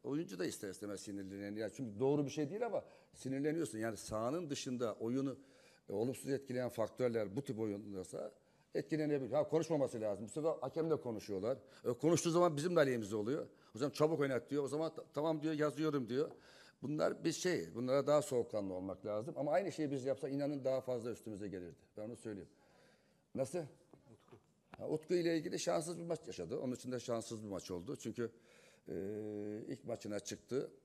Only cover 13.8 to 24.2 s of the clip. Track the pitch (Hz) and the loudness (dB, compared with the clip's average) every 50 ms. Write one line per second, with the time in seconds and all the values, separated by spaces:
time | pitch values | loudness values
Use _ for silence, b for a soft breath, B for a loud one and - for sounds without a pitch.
13.8 | 135 143 139 - 151 156 165 135 143 139 131 120 - - 135 147 143 127 135 151 | -2 -2 4 6 6 6 6 4 2 2 2 0 0 0 0 0 0 0 0 0
14.8 | 160 156 - - - - - 156 147 160 160 151 143 160 160 147 151 151 139 139 | -2 -2 -4 -6 -14 -6 -4 0 2 2 2 2 2 0 2 4 2 2 2 2
15.8 | 156 156 147 143 123 104 120 131 156 - - B B B B B B B B _ | 0 2 2 2 0 2 2 2 2 0 -4 B B B B B B B B _
16.8 | - 127 151 156 160 - - - 160 165 151 - - 185 170 117 82 82 - 113 | -4 -2 2 4 4 4 2 2 0 0 0 2 0 2 2 2 0 -4 -4 -4
17.8 | 123 127 131 143 131 143 147 151 - - 131 120 113 - - 107 101 95 92 92 | 2 4 4 4 6 6 6 6 6 4 2 2 2 2 0 -2 -2 -2 -2 -4
18.8 | 92 98 90 - - 107 104 107 113 160 - 131 139 147 151 180 202 175 139 - | -4 -4 -6 -4 -4 -2 -2 -2 -2 -4 -4 -2 0 2 4 4 2 2 -2 -2
19.8 | 156 139 139 135 123 135 131 117 - 135 139 139 143 143 147 139 127 131 131 131 | -2 0 0 -2 0 -2 -2 -2 -2 -4 -2 0 0 -2 -2 0 0 0 0 0
20.8 | 127 - 127 120 113 120 107 - - 110 107 92 104 101 95 92 90 85 76 - | 0 -2 -2 -2 -2 -4 -6 -6 -8 -8 -8 -6 -6 -6 -6 -6 -8 -10 -12 -16
21.8 | - _ _ - 107 113 120 104 - 113 104 95 82 - b b b b b b | -20 _ _ -10 -8 -8 -10 -8 -8 -8 -6 -6 -10 -12 b b b b b b
22.8 | b b b b b b b b b b _ 120 135 - - 180 156 131 - - | b b b b b b b b b b _ -2 -2 -2 -2 -6 -6 -6 -12 -20
23.8 | - _ - - _ - 113 - | -20 _ -20 -20 _ -20 -20 -20